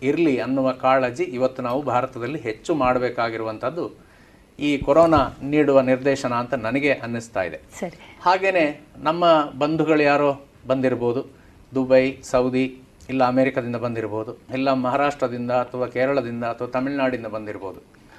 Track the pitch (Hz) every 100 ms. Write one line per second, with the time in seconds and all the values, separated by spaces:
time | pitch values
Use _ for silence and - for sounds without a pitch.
0 | 131 151 165 127 117 135 131 127 131 135
1 | 127 120 180 123 127 - 123 127 139 120
2 | 127 120 120 151 117 110 - 160 127 127
3 | 123 120 117 113 110 107 120 165 123 -
4 | - - - - _ - 147 139 - 151
5 | 165 156 123 - 135 151 143 135 127 131
6 | 139 135 131 120 120 131 110 135 143 131
7 | 117 117 - 101 90 78 - - 180 -
8 | - - 180 190 190 185 151 147 - -
9 | 147 170 175 160 147 131 147 160 151 151
10 | 147 143 143 139 - - 120 135 131 120
11 | 120 117 - - - - - 127 127 131
12 | 131 135 - 127 127 127 131 - - -
13 | - 131 127 127 131 135 120 117 120 117
14 | 107 107 110 - - 131 135 131 127 135
15 | 143 143 127 120 120 123 123 123 120 123
16 | 135 139 117 117 117 117 123 127 131 143
17 | 131 123 113 110 107 98 95 80 - -
18 | -